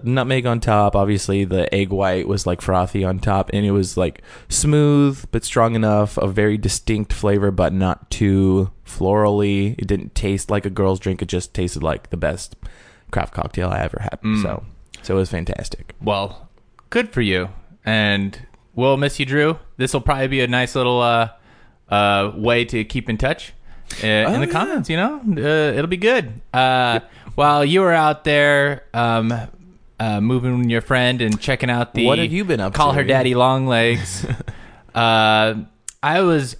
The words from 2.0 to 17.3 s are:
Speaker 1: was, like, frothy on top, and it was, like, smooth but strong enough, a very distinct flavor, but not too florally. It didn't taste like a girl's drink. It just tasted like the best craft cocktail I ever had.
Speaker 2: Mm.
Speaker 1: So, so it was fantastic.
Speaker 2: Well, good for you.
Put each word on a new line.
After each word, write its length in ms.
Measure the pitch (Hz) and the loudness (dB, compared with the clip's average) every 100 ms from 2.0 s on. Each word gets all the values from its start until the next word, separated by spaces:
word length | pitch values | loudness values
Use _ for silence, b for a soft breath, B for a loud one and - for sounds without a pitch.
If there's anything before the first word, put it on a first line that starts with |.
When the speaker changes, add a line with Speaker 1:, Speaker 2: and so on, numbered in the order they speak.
| 95 92 - | 0 0 -2
Speaker 1:
was, 160 | 101 90 | -2 -2
like, 140 | 87 | -4
frothy 420 | - 92 90 101 | 0 0 0 0
on 160 | 92 92 | -2 -2
top, 300 | 107 98 - | 0 0 0
and 120 | 101 104 | 0 2
it 60 | |
was, 260 | 98 92 - | 2 0 0
like, 240 | 85 - B B - | -2 -4 B B -6
smooth 800 | - 151 151 147 143 143 135 - | -2 2 4 4 4 4 0 -6
but 120 | 113 | -6
strong 320 | - 127 113 113 | -2 2 2 4
enough, 420 | 107 104 104 - | 2 2 2 0
a 100 | 98 | -2
very 300 | 98 107 107 | 2 2 2
distinct 540 | 101 - - 107 104 | -2 -4 -2 -2 -2
flavor, 400 | - 104 101 101 | -2 0 2 2
but 220 | 95 82 | 2 0
not 360 | 95 92 - - | 2 0 -2 -6
too 600 | - 101 95 95 95 95 - - | -2 2 4 4 4 0 -4 -12
florally. 920 | - 92 104 104 104 101 98 101 120 | -4 0 2 2 2 0 0 -2 -4
It 100 | 101 | -2
didn't 280 | 98 - - | -4 -4 -4
taste 340 | 101 98 - | -2 -2 -2
like 140 | 101 98 | -4 -2
a 40 | |
girl's 300 | 95 95 95 | 0 0 0
drink. 220 | 95 90 | -2 -4
It 60 | 90 | -4
just 260 | 90 - | -4 -4
tasted 300 | - 90 78 | -4 -4 -4
like 260 | 78 69 - | -4 -4 -8
the 80 | 85 | -6
best 380 | 78 92 - - B B B B - | -4 -4 -10 -16 B B B B -8
craft 220 | - - | -6 -4
cocktail 360 | 80 - - 90 | -6 -6 -4 -4
I 100 | - | -2
ever 180 | - - | -4 -6
had. 200 | - - | -8 -6
Speaker 2:
Mm. 200 | 107 107 | -4 -2
Speaker 1:
So, 200 | 95 - - - - - | -4 -6 -12 -18 -20 -12
so 140 | - 95 | -4 -2
it 20 | |
was 120 | 92 | -2
fantastic. 640 | 87 85 - - - - - | -4 -6 -6 -8 -12 -14 -8
Speaker 2:
Well, 460 | - 98 101 - - - _ _ _ | -4 -2 -4 -10 -20 -20 _ _ _
good 220 | 233 226 | -4 -2
for 80 | 131 | -2
you. 280 | 104 | 0